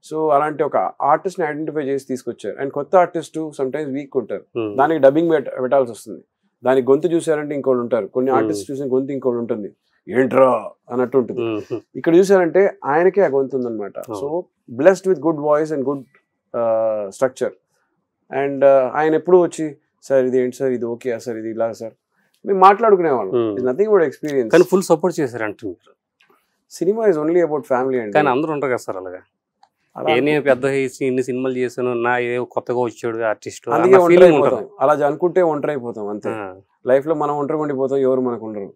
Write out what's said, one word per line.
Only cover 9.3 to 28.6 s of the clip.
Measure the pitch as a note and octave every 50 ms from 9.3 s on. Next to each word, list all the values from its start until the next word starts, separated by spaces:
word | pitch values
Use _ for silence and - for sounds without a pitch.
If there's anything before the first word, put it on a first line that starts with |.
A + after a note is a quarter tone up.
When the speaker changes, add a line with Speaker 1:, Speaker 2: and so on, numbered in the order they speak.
| A#2+ A#2+
Speaker 1:
ఉంటుంది, | A#2 A#2 A#2+ G#2+ G2+ F#2+ - _ _ _ _ _ _ -
"ఏంట్రా" | G#2 B2 C3+ B2 C3+ C3 C3+ B2+ B2 A2 A2 - - _ _ -
అన్నట్టు | A#2+ B2 B2 A#2 - C3+
ఉంటుంది. | A#2+ G2+ - A#2+
Speaker 2:
Hmm. | A#2 A2+ A2+ G#2 - _ B2+ G#2+ _ _ _
Speaker 1:
ఇక్కడ | C3 - E3+ E3
చూసారంటే | F3 G3 F#3 G3+ F#3 F3+ E3 D3 F#3 G3+ F#3 - _ -
ఆయనకే | C3 C#3+ D#3+ F3 F#3 F#3 G3+
ఆ | F#3+ D3+
గొంతు | C3+ C#3 C3+ B2+ C#3
ఉందన్నమాట. | C3 B2 B2 A2+ G#2 G2+ F#2+ F2 -
Speaker 2:
అవును. | - - A2 G2+ C3+ C#3+ D#3 F3 F#3 _ _ _ _ -
Speaker 1:
So | B2 A#2
blessed | D3 F#3 G3 F3 F#3 F#3+
with | F#3 C#3+ C3+
good | E3 E3 D3 D3
voice | D3+ D3 D3+ D#3+ D#3 D#3
and | C#3+ B2+
good, | C3+ C#3+ C#3
uh, | A#2+ _ _ _ _ _ _ _ _ _ - A#2+ A#2 A2+ A2+ A2+ A2+ A2 G#2+ G#2+ G#2 G2
structure. | G2 - C3+ B2+ B2+ - B2 G#2 - _ _ _ _ _ _ _ _ _ _ _ _ _ _ _ -
And, | C3+ C#3 C#3+ C#3 C3+
uh, | C#3 C#3 C3+ C3+ B2+ B2 -
ఆయన | D3 D3+ D#3+ D#3+
ఎప్పుడూ | D#3 D#3 E3+ F3+ F3+
వచ్చి, | F3 D#3+ - - D#3+ D3+ C#3 _ _ _ _ _
"సార్, | _ - C#3 C3+ B2+
ఇది | B2+ B2 C3
ఏంటి | B2+ B2+ B2
సార్, | - C#3 C3
ఇది | B2+ A#2 A#2+
ఓకేయా | A#2 A#2 A#2 - C3 A#2 A2+
సార్, | A2+ B2 A2+
ఇది | A2 A2 A2+
ఇలా | A2 A2+ A2+ A#2
సార్?" | A2 - A2+ A2+ A#2 _ _ _ _ _ _ _ _ _ _
మేము | - G3+ F#3+
మాట్లాడుకునేవాళ్ళం. | F#3 G3 G3+ G3 A#3 A3 G3+ F3+ F3 D#3+ C3+ A#2 G#2 F#2+ A2
Speaker 2:
Hmm. | B2 A2+ A2 G#2 F#2+
Speaker 1:
It's | B2 B2+ C3
nothing | D3+ G3+ A3 G#3
but | F#3+ D#3+ C3+
experience. | B2+ - - D3+ C#3+ C3+ A#2+ A2
Speaker 2:
కానీ | A2 E3+ F3
ఫుల్ | - - G#3
సపోర్ట్ | F#3 - E3+ D#3 - F#3 D#3+ -
చేశారు | D3+ B2 A2+ A#2 A2
అంటున్నారు. | G#2+ G2 _ - G2 E2+ _ _ _ _ _ _ _ _ _ _ _ _ _ _ _ _ _ _ _ - - E3+
Speaker 1:
Cinema | F3 G#3+ A3+ A3+ G#3
is | F3 D#3 E3
only | D#3+ E3+ F3+ E3+
about | D3+ D3+ D3
family | - - C3+ B2 B2+ C3+ C3 B2
అండి. | A2+ G#2
Speaker 2:
కానీ | G2+ D3+ D3+ C#3
అందరూ | B2 C3 D#3+ D#3+
ఉంటారు | D#3 C#3+